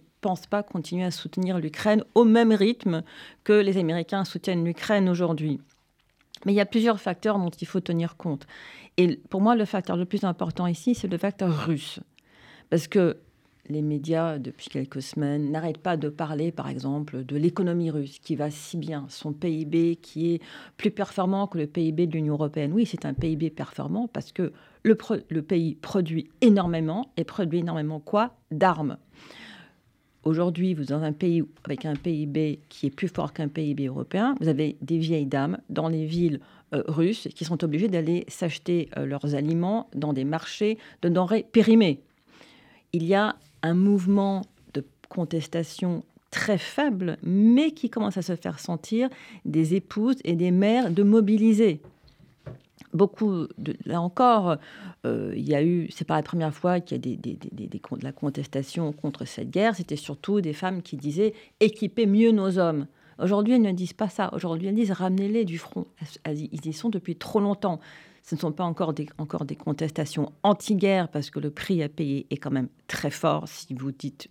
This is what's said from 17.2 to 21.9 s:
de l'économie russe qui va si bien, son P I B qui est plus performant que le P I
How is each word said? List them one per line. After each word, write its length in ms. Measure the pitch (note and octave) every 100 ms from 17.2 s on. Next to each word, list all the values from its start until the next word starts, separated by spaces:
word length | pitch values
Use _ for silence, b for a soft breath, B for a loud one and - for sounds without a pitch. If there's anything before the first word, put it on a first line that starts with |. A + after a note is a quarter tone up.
de 120 | C3 C#3+
l'économie 540 | E3 F3 F3+ F3 E3
russe 280 | D3+ C#3 -
qui 160 | - D3
va 140 | D3+
si 260 | D3+ - E3+
bien, 300 | D3+ D3+ C3
son 240 | - D#3
P 180 | D3 F3
I 140 | D#3
B 360 | D3+ E3 E3+ E3
qui 340 | - D#3 E3+
est 80 | E3+ B B B -
plus 140 | G#3
performant 560 | G#3 G3 - F#3 F#3+ G3+
que 120 | E3+
le 80 | D3+
P 200 | F3
I 60 | D#3+